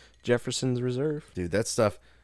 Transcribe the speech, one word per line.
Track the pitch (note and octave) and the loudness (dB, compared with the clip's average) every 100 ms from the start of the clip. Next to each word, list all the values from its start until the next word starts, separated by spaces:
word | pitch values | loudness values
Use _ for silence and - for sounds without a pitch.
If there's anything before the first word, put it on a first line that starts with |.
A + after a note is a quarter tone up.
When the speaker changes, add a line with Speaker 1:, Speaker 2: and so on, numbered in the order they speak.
| - _ | -20 _
Speaker 1:
Jefferson's | - A#2+ - A#2 C3 B2 | 0 2 0 -2 0 0
Reserve. | B2 B2 D3+ D3+ - | -2 -2 -2 -4 -6
Speaker 2:
Dude, | - F2 | -6 -2
that | G2 A#2 | 0 0
stuff, | - G#2+ - - - | 2 2 0 -16 -20